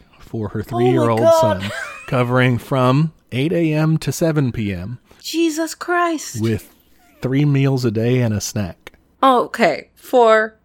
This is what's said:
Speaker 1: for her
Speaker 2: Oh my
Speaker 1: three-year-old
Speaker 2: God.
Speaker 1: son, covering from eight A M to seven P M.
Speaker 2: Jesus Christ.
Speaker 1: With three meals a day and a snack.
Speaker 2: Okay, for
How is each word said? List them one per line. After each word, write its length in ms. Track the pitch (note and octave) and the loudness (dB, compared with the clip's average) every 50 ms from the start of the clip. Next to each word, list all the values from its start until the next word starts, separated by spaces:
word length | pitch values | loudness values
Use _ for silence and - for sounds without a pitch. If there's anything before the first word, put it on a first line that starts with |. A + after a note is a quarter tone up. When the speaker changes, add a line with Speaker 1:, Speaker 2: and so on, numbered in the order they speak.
| _ _ _ _ | _ _ _ _
Speaker 1:
for 300 | - - - A2+ G#2 G2 | -18 -12 -8 -8 -8 -6
her 100 | - G#2+ | -6 -8
Speaker 2:
Oh 40 | G#2 | -8
my 200 | - - - - | -4 -2 2 2
Speaker 1:
three-year-old 360 | B2 - - - A#2 A2+ A2 | 2 4 4 2 2 2 4
Speaker 2:
God. 400 | D#4+ E4 E4 D#4+ D#4+ D#4+ - - | 4 4 4 4 4 2 0 -2
Speaker 1:
son, 100 | G3 G3+ D#5+ - - - - - - | -4 -8 -8 -8 -10 -12 -14 -16 -8
covering 500 | - D3 B2 B2 A#2+ B2 B2+ B2+ B2+ B2 | -4 -2 0 0 2 2 2 2 2 2
from 560 | A2 - - C#3+ C3 B2+ B2+ B2+ C#3+ D#3+ D#3+ - _ _ _ | 0 -2 -4 -2 0 2 2 2 2 0 -2 -4 _ _ _
eight 220 | - B2 C#3 E3 F#3 | -6 -4 -2 -2 0
A 200 | E3+ E3+ D#3 D3+ | 0 0 0 0
M 240 | D3+ D#3 D#3 D#3+ D#3 | 0 0 0 0 0
to 120 | - D3 | -2 -6
seven 400 | C3 - E3+ D#3+ D3+ D3+ C#3 B2 | -4 -2 -2 0 0 0 -2 -2
P 220 | A2 - G#2+ G2+ F#2+ | -2 -4 -4 -4 -4
M. 260 | F2 F2 G2 B2 - _ _ - _ | -6 -8 -10 -12 -14 _ _ -20 _
Speaker 2:
Jesus 540 | - - - D#4+ E4+ E4 D4 D#4 E4 D#4 - | -14 -8 -4 -2 -2 0 -2 -4 -6 -6 -8
Christ. 680 | - - - F4 F4 F4 E4+ E4 C#4+ - - - A2 | -10 -6 -4 -2 0 0 -2 -2 -6 -8 -10 -6 -4
Speaker 1:
With 320 | G#2+ A2+ A2 - - - _ _ _ _ _ _ _ _ _ _ | -2 -2 -2 -4 -6 -12 _ _ _ _ _ _ _ _ _ _
three 240 | - B2 C3+ C#3 D3 | -6 -2 0 2 2
meals 400 | D3 C#3 C3+ C#3 C3+ C3+ C3 B2 | 2 2 2 2 2 0 0 0
a 60 | A#2 | -2
day 300 | G#2 A2 A2+ A#2+ B2+ B2+ | -2 0 0 0 2 2
and 120 | B2 A2+ G#2+ | 0 0 -2
a 80 | G2+ | -4
snack. 520 | - - - G#2+ G2+ E2+ - - _ - - _ _ _ _ _ | -6 -6 -6 -6 -6 -6 -10 -16 _ -20 -20 _ _ _ _ _
Speaker 2:
Okay, 680 | - C4+ B3+ A#3+ - - - - A3+ E3 C#3 - - - _ | 2 4 4 2 0 -2 0 0 2 2 2 -2 -8 -16 _
for 640 | _ - - - B3 A#3 A3 A3 A3 A3 A3 - _ | _ -8 0 2 4 6 6 6 4 2 -2 -8 _